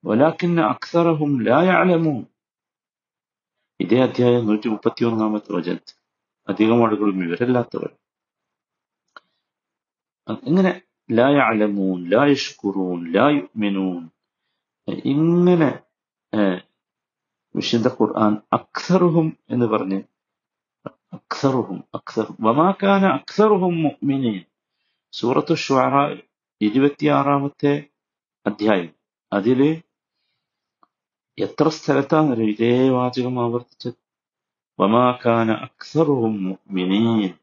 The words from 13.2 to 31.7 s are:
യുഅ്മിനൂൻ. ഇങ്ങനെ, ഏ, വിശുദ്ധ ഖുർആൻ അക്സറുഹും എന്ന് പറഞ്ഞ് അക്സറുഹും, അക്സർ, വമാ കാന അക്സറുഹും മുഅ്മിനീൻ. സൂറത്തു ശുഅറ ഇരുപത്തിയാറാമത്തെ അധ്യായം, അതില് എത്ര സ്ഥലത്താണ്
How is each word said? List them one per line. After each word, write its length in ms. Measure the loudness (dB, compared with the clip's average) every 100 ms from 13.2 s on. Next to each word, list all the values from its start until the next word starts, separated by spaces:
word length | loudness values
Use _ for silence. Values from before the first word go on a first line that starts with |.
| 2
യുഅ്മിനൂൻ. 760 | 2 -4 -6 -4 -2 -2 -4 -10 _ _ _ _ _ _ _ -10 -6 -2
ഇങ്ങനെ, 640 | 0 2 4 4 4 2 -2 _ _ _ _ _
ഏ, 100 | -2 0 -2 -10 _ _ _ _ _ _ _ _
വിശുദ്ധ 340 | -8 -2 0 0
ഖുർആൻ 440 | 0 -2 2 0 -2 _
അക്സറുഹും 720 | -4 -4 -12 0 2 4 2 0 -4 _
എന്ന് 160 | -2 0
പറഞ്ഞ് 340 | 0 -2 -6 -8 _ _ _ _ _ _ _ -20 _ _
അക്സറുഹും, 680 | -20 _ -4 -2 -2 -4 -10 -12
അക്സർ, 320 | -16 -10 -6 -6 -2
വമാ 280 | 0 2 2
കാന 320 | 2 0 2 2
അക്സറുഹും 600 | 0 -6 0 2 4 2 0
മുഅ്മിനീൻ. 640 | -2 -2 -4 -2 -2 -4 -10 _ _ _ _ _ _
സൂറത്തു 420 | -4 0 0 0
ശുഅറ 420 | -4 0 2 2 2 0 -6 -16 _ _ _
ഇരുപത്തിയാറാമത്തെ 1120 | 0 2 0 2 0 0 2 0 -2 _ -2 -2 -6 _ _ _ _ _ -8
അധ്യായം, 460 | -2 0 0 -2 _ _ _ _
അതില് 380 | -2 0 2 2 0 _ _ _ _ _ _ _ _ _ _ _ _ _ _ _ -10
എത്ര 280 | -8 -2
സ്ഥലത്താണ് 760 | -2